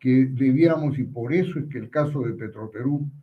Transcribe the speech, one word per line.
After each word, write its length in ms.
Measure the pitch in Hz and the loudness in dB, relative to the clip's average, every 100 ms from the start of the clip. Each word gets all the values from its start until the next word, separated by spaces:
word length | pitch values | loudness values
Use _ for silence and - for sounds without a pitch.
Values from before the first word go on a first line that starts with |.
que 260 | 131 131 131 | 2 4 4
debiéramos, 720 | 127 135 139 165 156 147 123 | 2 2 4 4 4 0 -2
y 60 | |
por 280 | 110 120 120 | -6 -6 -2
eso 260 | 175 180 151 | 0 0 -4
es 80 | 147 | -8
que 120 | 127 | -10
el 120 | 110 | -4
caso 320 | 151 147 143 | -2 -2 -2
de 120 | 117 | -4
Petroperú 720 | - 110 107 110 107 131 147 147 - | -6 -10 -12 -12 -6 -2 -2 -4 -10